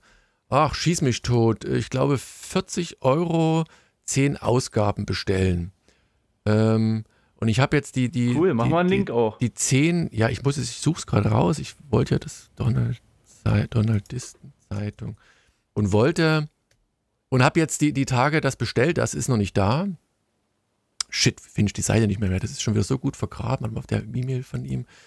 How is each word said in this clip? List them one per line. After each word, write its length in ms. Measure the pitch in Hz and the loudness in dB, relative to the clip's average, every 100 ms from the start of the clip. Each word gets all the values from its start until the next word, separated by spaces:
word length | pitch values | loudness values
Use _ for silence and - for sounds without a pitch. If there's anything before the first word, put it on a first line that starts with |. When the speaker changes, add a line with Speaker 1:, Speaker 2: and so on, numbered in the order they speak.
| _ _ _ _ - | _ _ _ _ -2
Speaker 1:
ach, 260 | 131 151 | 2 2
schieß 280 | - 156 170 | 0 -2 0
mich 200 | 139 117 | 0 0
tot, 420 | - 120 113 107 | 0 2 4 2
ich 260 | - 127 113 | -2 -4 -2
glaube 280 | 131 139 139 | -2 0 -2
vierzig 840 | - - - 185 190 - 170 - | -4 -16 -6 -4 -4 -6 -8 -2
Euro 640 | 131 147 - 165 160 160 160 - _ _ | 0 2 0 0 2 0 -2 -8 _ _
zehn 320 | - 135 139 - | -6 0 0 0
Ausgaben 680 | 110 123 - 110 104 104 101 | 0 0 0 0 0 -2 -4
bestellen. 680 | 90 - 95 95 90 87 - _ _ _ _ _ _ 107 | -4 -2 0 2 0 -4 -12 _ _ _ _ _ _ 0
Ähm, 580 | 107 110 110 110 110 110 _ _ - | 2 4 2 0 -2 -6 _ _ -4
und 120 | 113 | 0
ich 100 | 107 | 2
hab 140 | 139 | 2
jetzt 240 | 147 - 131 | 0 -2 -2
die, 140 | 123 | -2
die, 240 | 123 120 123 | 0 0 2
Speaker 2:
Cool, 160 | 185 | 2
mach 100 | 117 | 2
Speaker 1:
die, 60 | 120 | 2
Speaker 2:
mal 100 | 165 | 2
einen 100 | 180 | 2
Speaker 1:
die, 60 | 196 | 0
Speaker 2:
Link 140 | 190 | 0
auch. 280 | 120 113 - | 0 0 0
Speaker 1:
die 160 | 117 | -4
zehn, 560 | - - 131 160 175 - | -2 0 2 2 0 -2
ja, 160 | 110 113 | 0 0
ich 140 | - | 0
muss 160 | 139 139 | -2 -2
es, 120 | 120 | -6
ich 80 | - | -4
such's 280 | - 170 - | -2 -2 0
gerade 240 | 110 104 | 0 2
raus, 280 | 110 175 160 | 2 2 0
ich 160 | - - - | -6 -14 -2
wollte 280 | 120 - - | 0 2 0
ja 20 | |
das 320 | - - - - | -4 -16 -16 -4
Donald 440 | 127 123 120 120 _ _ | -2 0 -2 -4 _ _
Zei-, 420 | _ _ - 107 107 | _ _ 0 0 2
Donaldisten-Zeitung 1500 | 113 107 107 - 123 - - 135 - - 104 104 - 113 107 _ _ _ _ _ | 0 2 0 -2 -12 -12 -18 -20 -20 -12 -8 -8 -10 -14 -14 _ _ _ _ _
und 200 | - 104 | -2 2
wollte, 580 | 104 131 170 160 156 151 _ _ _ _ _ _ _ - | 4 4 4 2 2 -2 _ _ _ _ _ _ _ -2
und 120 | 127 | 2
hab 140 | 131 170 | 4 4
jetzt 240 | 156 - | 0 2
die, 140 | 147 | 0
die 100 | 135 | 0
Tage 380 | 131 127 139 156 | 0 2 2 2
das 140 | 143 - | 0 -2
bestellt, 420 | 113 - 139 165 | -2 0 2 2
das 160 | 117 | -2
ist 140 | 143 127 | -2 -2
noch 100 | 117 | 0
nicht 180 | 98 - | 0 2
da. 300 | 98 135 196 170 _ _ _ _ _ _ _ _ _ - - | 2 2 -2 -6 _ _ _ _ _ _ _ _ _ -12 -8
Shit, 320 | - 123 - | -2 -2 -2
find 300 | - - 101 | -6 0 0
ich 20 | |
die 80 | - | 0
Seite 260 | 80 107 107 | 0 2 2
nicht 140 | 101 | 0
mehr, 80 | 98 | -2
mehr. 120 | 92 | -2
Das 100 | - | -4
ist 100 | 143 | -6
schon 140 | - | -2
wieder 100 | 107 | 0
so 140 | 101 131 | 0 -2
gut 180 | 139 - | -4 -6
vergraben, 600 | - - 113 131 110 113 | -8 -6 -4 -4 -4 -8
auf 80 | - | -4
der 160 | - | -4
E-Mail 400 | 110 123 127 127 | -4 -6 -4 -6
von 240 | 127 123 131 | -8 -10 -6
ihm. 180 | 131 123 - | -6 -8 -16